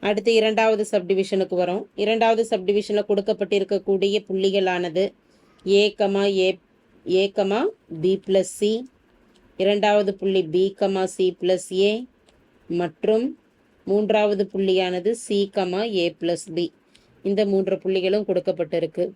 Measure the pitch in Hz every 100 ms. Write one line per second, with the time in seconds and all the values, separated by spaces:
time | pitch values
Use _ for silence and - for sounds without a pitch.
0 | 196 208 208 226 220 220 220 214 214 208
1 | 180 190 196 190 185 180 180 185 - -
2 | 202 226 226 226 226 220 185 208 202 208
3 | 202 202 196 214 196 202 190 196 196 196
4 | 202 208 208 190 196 196 185 180 175 165
5 | 196 - _ _ _ _ - 202 208 202
6 | 202 196 202 196 185 185 _ _ _ _
7 | - 185 196 196 196 208 349 - _ 165
8 | 170 190 190 190 185 - 208 220 262 _
9 | _ _ _ _ _ _ 190 208 208 208
10 | 202 196 196 190 170 170 196 196 196 190
11 | 190 - 185 180 175 185 - 185 196 220
12 | 254 _ _ _ _ _ _ 170 175 156
13 | - 220 254 311 _ _ _ _ - 196
14 | 208 214 208 202 196 190 190 185 185 180
15 | 180 233 - 202 196 202 185 180 226 196
16 | 170 - 165 170 - 160 175 _ _ _
17 | _ _ 190 202 208 196 190 190 190 190
18 | 185 202 202 180 180 175 160 170 165 -
19 | 180